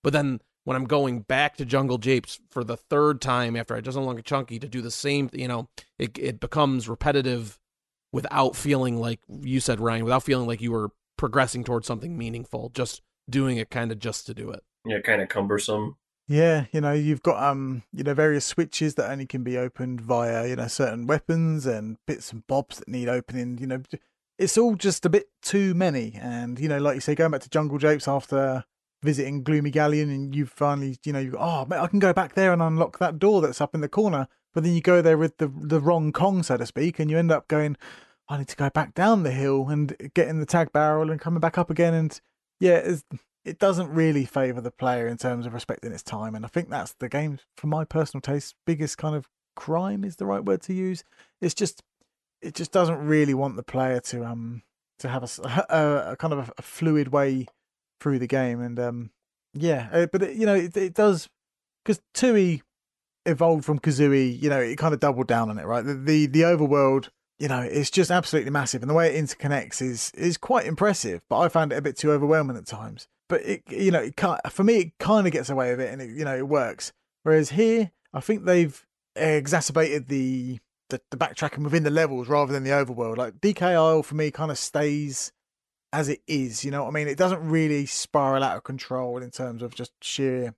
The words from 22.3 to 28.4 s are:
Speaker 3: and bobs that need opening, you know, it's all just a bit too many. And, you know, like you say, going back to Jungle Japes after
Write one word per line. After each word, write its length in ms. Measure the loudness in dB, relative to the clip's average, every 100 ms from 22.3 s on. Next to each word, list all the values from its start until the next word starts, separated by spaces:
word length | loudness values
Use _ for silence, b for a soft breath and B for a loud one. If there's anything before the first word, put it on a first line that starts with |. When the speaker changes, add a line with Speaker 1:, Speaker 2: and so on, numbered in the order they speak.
Speaker 3:
and 140 | -16 -2
bobs 320 | -2 -2 -14
that 100 | -10
need 220 | -6 -2
opening, 480 | -4 -4 -8 -6 -8
you 80 | -6
know, 160 | -8 -8 -16 _ _ _ -4
it's 200 | 2 4
all 180 | 4 2
just 300 | 0 0 2
a 40 |
bit 200 | 2 0 _
too 320 | -2 0 2
many. 400 | 2 2 0 -6 -8
And, 380 | -8 -8 -8 -4
you 100 | -2
know, 80 | 0
like 180 | 0 0
you 60 |
say, 140 | -2 2
going 160 | 2
back 100 | 2
to 80 | -2
Jungle 300 | -2 0 2
Japes 280 | 4 4 2
after 560 | -2 0 0